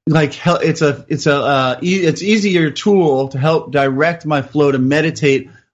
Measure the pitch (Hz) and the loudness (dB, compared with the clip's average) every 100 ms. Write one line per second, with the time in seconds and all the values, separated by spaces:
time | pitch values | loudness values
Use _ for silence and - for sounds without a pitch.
0 | - 160 147 - 175 175 160 160 151 - | -2 0 0 -2 -2 0 0 0 0 -2
1 | - 151 156 143 123 135 127 127 180 190 | -6 -4 0 0 2 0 0 -2 -2 0
2 | 165 160 190 220 202 175 156 - 214 202 | 0 -2 0 0 2 0 0 -2 2 2
3 | 160 131 135 135 156 160 160 139 139 135 | 2 0 -2 -2 0 0 0 0 0 0
4 | 160 170 151 147 131 151 143 135 127 151 | 0 -2 -2 -4 -2 0 2 2 2 0
5 | 160 113 147 135 - - _ | 0 0 0 0 -2 -20 _